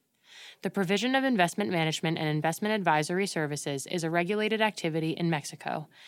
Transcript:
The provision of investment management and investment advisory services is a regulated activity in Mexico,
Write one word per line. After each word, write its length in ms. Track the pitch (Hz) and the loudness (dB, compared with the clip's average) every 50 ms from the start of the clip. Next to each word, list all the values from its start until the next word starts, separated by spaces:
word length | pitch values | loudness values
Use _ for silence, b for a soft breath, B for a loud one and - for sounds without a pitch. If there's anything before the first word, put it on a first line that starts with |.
| _ _ _ B B B B B B B B B | _ _ _ B B B B B B B B B
The 80 | - 190 | -6 -4
provision 440 | - 202 196 165 202 196 220 254 262 | 0 0 0 2 2 2 2 2 2
of 80 | 269 | 2
investment 480 | 262 269 247 190 175 170 - - 208 - | 2 4 4 4 4 4 2 -2 -2 0
management 480 | 180 165 160 160 156 - - 160 165 - | 0 2 2 0 0 0 0 0 0 0
and 100 | 160 151 | 0 0
investment 460 | 151 151 151 160 165 - 208 214 214 | 0 2 0 0 -2 0 -2 -2 0
advisory 540 | 214 180 170 156 151 151 - 175 185 202 185 | 0 2 2 4 2 2 0 0 -2 -2 -2
services 580 | - 190 151 143 147 143 - 147 139 135 - | -2 -2 -2 -2 -4 -4 -4 -4 -6 -6 -6
is 160 | - - 175 | -4 -4 -2
a 80 | 160 160 | -2 0
regulated 500 | 165 170 175 175 208 214 214 214 220 214 | 0 0 0 0 0 0 0 0 2 2
activity 520 | 220 214 196 - - 165 156 160 160 160 | 2 0 0 -2 -4 -2 0 0 0 0
in 180 | 151 - 170 165 | 0 0 0 0
Mexico, 560 | 165 143 - - 160 - - - - - 151 - B B B | 0 0 -2 -6 -12 -10 -8 -6 -6 -6 -8 -10 B B B